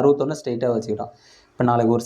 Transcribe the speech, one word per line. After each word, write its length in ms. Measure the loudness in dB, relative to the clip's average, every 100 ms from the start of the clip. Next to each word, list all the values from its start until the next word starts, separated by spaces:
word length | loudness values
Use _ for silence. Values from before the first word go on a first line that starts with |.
அறுபத்தொன்னு 380 | 4 2 0 -6
ஸ்ட்ரைட்டாக 340 | -6 -4 -2
வச்சுக்கிட்டோம். 380 | -2 -4 -8 -8 -14 _ -20 _
இப்போ 100 | -2 0
நாளைக்கு 260 | 2 2
ஒரு 80 | 2